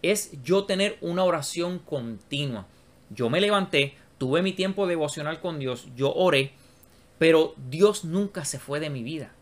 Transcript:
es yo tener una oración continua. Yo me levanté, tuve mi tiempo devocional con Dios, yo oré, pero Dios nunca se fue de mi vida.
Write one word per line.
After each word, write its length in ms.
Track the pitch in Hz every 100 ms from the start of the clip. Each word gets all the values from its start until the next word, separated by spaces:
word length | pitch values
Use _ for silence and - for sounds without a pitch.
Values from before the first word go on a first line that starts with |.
es 300 | 175 208 - 147
yo 220 | 127 190 196
tener 320 | 190 202 -
una 220 | 170 175
oración 560 | 185 165 143 170 170 180
continua. 880 | - 147 117 107 - 143 143 113 92 _ _ _ _
Yo 200 | 107 117
me 120 | 156
levanté, 540 | 202 208 190 147 139 - - _
tuve 240 | 131 147
mi 100 | 190
tiempo 320 | 180 185 190 190
devocional 560 | 170 151 151 147 160
con 160 | 185 160
Dios, 300 | 131 120 - 123
yo 180 | 139
oré, 400 | 156 185 143 139 - - _ - _ _ _
pero 380 | 165 160 156 - 127
Dios 360 | 151 202 202 165
nunca 400 | 175 202 196 147
se 140 | 139
fue 200 | - 147
de 100 | 156
mi 120 | 139
vida. 300 | 117 160 110 -